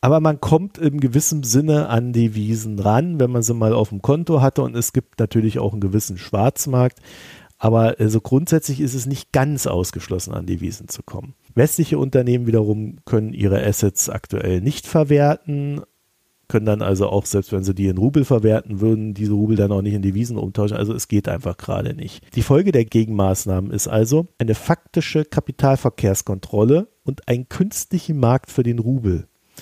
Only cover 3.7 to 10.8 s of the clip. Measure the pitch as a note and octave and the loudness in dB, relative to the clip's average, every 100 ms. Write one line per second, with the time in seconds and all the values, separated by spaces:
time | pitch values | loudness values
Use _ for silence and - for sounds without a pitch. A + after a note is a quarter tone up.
3.7 | A2+ G#2+ G2+ - D3 E3+ D#3 C3+ - B2+ | 2 0 -2 0 0 2 2 2 2 -2
4.7 | A#2 A#2 C3 - - A2+ A#2 A2 G#2+ G2+ | -2 -4 -2 -4 -4 -2 0 0 0 -2
5.7 | G#2 G2 G#2 - F#2 - G2+ A#2 - D3 | -2 0 0 -2 -8 -6 0 0 0 -2
6.7 | B2 B2 - - - - - - _ A2 | 2 2 -2 -12 -20 -20 -20 -20 _ 2
7.7 | A2+ A2+ - A2 A2 - C3 F3 D#3+ - | 4 4 2 2 0 2 0 2 0 0
8.7 | C3+ C#3+ C3 B2 C#3 - C#3 C#3 C#3+ - | -2 -2 -4 -6 -6 -2 0 0 0 -2
9.7 | F2+ F2+ F#2 - F#2 - - F2+ F2+ F2+ | -2 -2 -6 -8 -6 -6 -8 -6 -6 -6
10.7 | - | -8